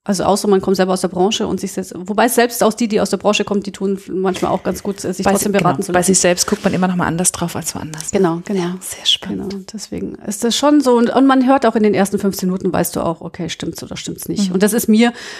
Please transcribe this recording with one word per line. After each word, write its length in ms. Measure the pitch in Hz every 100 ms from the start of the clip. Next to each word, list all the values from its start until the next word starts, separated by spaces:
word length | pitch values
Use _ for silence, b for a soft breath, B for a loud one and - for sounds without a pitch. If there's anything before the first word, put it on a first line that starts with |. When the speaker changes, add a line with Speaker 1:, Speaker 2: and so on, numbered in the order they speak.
| -
Speaker 1:
also 180 | 185
außer 240 | 156 202 208
man 140 | 190
kommt 160 | 190 190
selber 160 | 185
aus 80 | 185
der 80 | 185
Branche 360 | 175 190 220 208
und 140 | 185
sich 120 | 190
selbst, 200 | - 185 -
wobei 320 | 185 214 240
selbst 340 | 247 240 -
aus 120 | 220 214
die, 120 | 233
die 120 | 214
aus 120 | 202
der 60 | 190
Branche 260 | 202 208
kommen, 180 | 202 202
die 120 | 202
tun 260 | - 196 190 -
manchmal 420 | 185 190 180 -
auch 120 | 185
ganz 180 | - 185
gut, 220 | - 190
äh, 100 | -
sich 100 | 185
Speaker 2:
Bei 80 | 196
Speaker 1:
trotzdem 200 | 196 214
Speaker 2:
si-, 80 | 196
Speaker 1:
beraten 180 | 180 175
Speaker 2:
genau, 80 | 180
Speaker 1:
zu 60 |
Speaker 2:
bei 80 | 175
Speaker 1:
lassen. 140 | 175
Speaker 2:
sich 60 | 180
selbst 280 | 180 175 -
guckt 160 | 202
man 100 | 196
immer 140 | 175 185
noch 80 | 180
mal 100 | 117
anders 260 | 165 180
drauf 240 | - 170 -
als 200 | 165 -
woanders, 360 | 156 156 -
ne? 60 | 202
Speaker 1:
Genau, 220 | 180 170
genau. 160 | 175 196
Speaker 2:
Ja, 180 | 175 185
sehr 260 | - - -
spannend. 460 | - 190 196 196
Speaker 1:
Genau, 140 | 196 185
deswegen 440 | 214 - 170 - -
ist 280 | - 202
das 120 | 233 -
schon 260 | 285 294
so. 140 | 254 240
Und, 160 | 233
und 160 | - 269
man 180 | 262 254
hört 220 | 269 226
auch 80 | 226
in 80 |
den 100 | 214
ersten 240 | 185 196 202
fünfzehn 320 | 202 190 185
Minuten, 240 | 185 190
weißt 220 | 165 170 -
du 60 |
auch, 200 | 170 165
okay, 280 | 170 - 165
stimmt's 340 | - 170 -
oder 140 | - -
stimmt's 300 | - - -
nicht. 200 | 170 196
Speaker 2:
Mhm. 80 | 185
Speaker 1:
Und 80 |
das 100 | 202
ist 140 | 226 -
mir 260 | 214 240 233 B B